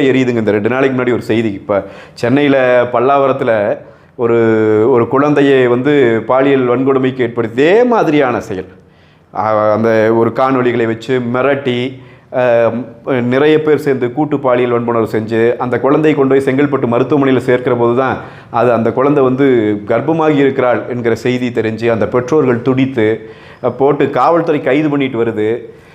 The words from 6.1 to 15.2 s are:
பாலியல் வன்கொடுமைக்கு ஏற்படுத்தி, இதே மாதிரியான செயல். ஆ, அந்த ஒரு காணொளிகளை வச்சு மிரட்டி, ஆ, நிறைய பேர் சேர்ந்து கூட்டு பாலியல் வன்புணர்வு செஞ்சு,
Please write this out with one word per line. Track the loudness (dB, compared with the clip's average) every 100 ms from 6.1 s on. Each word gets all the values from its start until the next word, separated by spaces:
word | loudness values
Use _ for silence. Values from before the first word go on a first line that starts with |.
| 0 0
பாலியல் | 0 2 2 0
வன்கொடுமைக்கு | 0 0 0 -2 -2
ஏற்படுத்தி, | -4 -4 -6 0
இதே | 2 2
மாதிரியான | 2 0 0 0 0 -2
செயல். | -6 -10 -10 -18 -20 _ _ _ _
ஆ, | -6 -2 0 2
அந்த | 2 2 2 2
ஒரு | 2 0
காணொளிகளை | 0 0 2 0 0 -2
வச்சு | -4 -4 -4 -2
மிரட்டி, | -2 0 0 -2 -4 -6 -10 -20 -20 -8 -2
ஆ, | 2 2 2 -2 -10 -12 -4 -2
நிறைய | 0 2 2 2
பேர் | 2 0
சேர்ந்து | 0 -2 -2
கூட்டு | -4 -4 -2
பாலியல் | 0 0 0
வன்புணர்வு | 0 0 -2 -2
செஞ்சு, | -4